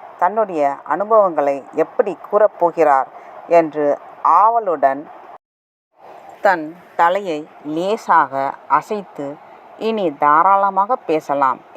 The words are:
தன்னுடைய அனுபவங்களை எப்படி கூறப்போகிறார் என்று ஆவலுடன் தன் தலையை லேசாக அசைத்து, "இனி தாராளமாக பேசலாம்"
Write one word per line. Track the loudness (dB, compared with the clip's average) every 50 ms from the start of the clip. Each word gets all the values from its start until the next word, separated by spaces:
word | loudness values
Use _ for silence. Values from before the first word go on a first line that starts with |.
| -20 -20 -6 -2
தன்னுடைய | -2 -2 0 -2 -4 -2 -2 -2 -2 -2 -2 -6 -6
அனுபவங்களை | -6 -4 -4 -2 2 2 2 2 2 0 -2 -2 -2 -2 -4 -8 -10
எப்படி | -4 -4 -4 -4 -2 -4 -4 -4 -4 -10 -10 -4
கூறப்போகிறார் | 0 2 2 2 0 0 -2 -2 0 2 2 2 4 2 0 -4 -10 -20 -20 -20 -20 -20 -6 2
என்று | 2 2 2 2 -2 -2 0 0 0 -2 -6 -18 -20 -4 0
ஆவலுடன் | 2 4 4 4 4 2 0 -2 -2 -2 0 0 0 0 -2 -8 -16 -20 -20 -20 -20 -20 -20 _ _ _ _ _ _ _ _ _ _ _ _ _ -20 -20 -20 -20 -20 -20 -2
தன் | 0 0 0 0 -4 -10 -14 -18 -20 -20 -2
தலையை | 0 0 2 2 0 -4 -4 -6 -8 -8 -12 -18 -18 -12
லேசாக | -8 -6 -6 -4 -4 -4 -6 -2 2 2 2 2 2 -2 -4 -4 -4 -6 -10 -6 -2
அசைத்து, | -2 -2 -2 -2 -8 -8 -8 -12 -14 -12 -12 -12 -12 -14 -18 -20 -20 -20 -20 -20 -16 -8
"இனி | -6 -4 -4 -2 -4 -4 -4 0
தாராளமாக | 2 4 4 4 4 4 4 4 2 0 0 0 0 0 -2
பேசலாம்" | -6 -2 -2 -2 -2 -2 -4 -2 0 0 0 -2 -4 -10 -20 -10